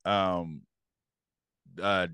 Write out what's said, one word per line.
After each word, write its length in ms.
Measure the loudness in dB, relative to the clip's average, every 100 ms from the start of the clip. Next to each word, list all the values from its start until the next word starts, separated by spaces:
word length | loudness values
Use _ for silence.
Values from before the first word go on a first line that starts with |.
| 0
um, 560 | 2 2 0 -4 -10 -16 _ _ _ _ _ _ _ _ _ -20 -6
uh, 260 | 0 0 0